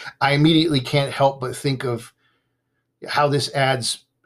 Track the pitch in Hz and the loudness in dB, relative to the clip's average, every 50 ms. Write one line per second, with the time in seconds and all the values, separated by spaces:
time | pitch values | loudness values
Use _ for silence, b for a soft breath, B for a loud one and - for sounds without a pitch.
0 | B B B B 143 139 143 143 151 160 165 156 160 170 147 131 123 - - 143 | B B B B 0 2 4 4 4 6 6 4 2 2 0 -2 -2 0 0 0
1 | 139 139 - - 139 139 139 - 127 127 120 - - 143 135 127 - 123 120 113 | 0 0 0 2 2 2 2 -2 -6 -8 -8 -4 -4 -4 -4 -2 -4 -4 -4 -6
2 | - - _ _ _ _ _ _ _ _ _ _ _ _ _ _ _ _ _ _ | -8 -14 _ _ _ _ _ _ _ _ _ _ _ _ _ _ _ _ _ _
3 | - - - 143 147 143 139 143 139 - - 139 135 131 131 123 113 - - - | -12 -6 0 0 0 2 2 0 -2 -2 -2 0 0 0 0 -2 -4 -6 -6 -8
4 | _ _ _ _ _ | _ _ _ _ _